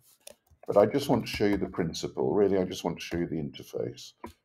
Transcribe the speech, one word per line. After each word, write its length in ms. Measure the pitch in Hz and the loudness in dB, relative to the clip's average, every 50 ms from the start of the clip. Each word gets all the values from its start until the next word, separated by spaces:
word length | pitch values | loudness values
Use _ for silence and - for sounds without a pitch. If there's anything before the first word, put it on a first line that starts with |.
| _ _ _ _ - - - _ _ _ _ _ _ | _ _ _ _ -20 -20 -20 _ _ _ _ _ _
but 100 | - - | 0 4
I 100 | 101 107 | 6 6
just 220 | 110 139 139 - - | 6 4 0 0 2
want 160 | 135 113 - | 2 0 0
to 60 | - | -2
show 140 | - - 110 | -2 0 2
you 100 | 101 101 | 2 2
the 120 | 95 95 - | 2 0 -2
principle. 680 | - - 90 82 80 - - 73 - 78 67 65 80 | -2 -2 -2 -2 -2 -4 -6 -6 -2 -2 0 2 2
Really, 240 | 101 101 95 98 95 | 4 4 4 4 2
I 60 | 90 | 0
just 180 | 92 95 - - | 0 -2 -4 -4
want 160 | 87 80 - | -4 -4 -4
to 60 | - | -8
show 140 | - - 85 | -6 -4 -2
you 100 | 85 80 | -2 -2
the 80 | 76 | -4
interface. 800 | 80 73 69 64 - - - - 60 57 60 62 - - - - _ - - - _ _ | -4 -6 -6 -8 -10 -14 -10 -6 -6 -4 -6 -6 -10 -16 -18 -18 _ -16 -16 -16 _ _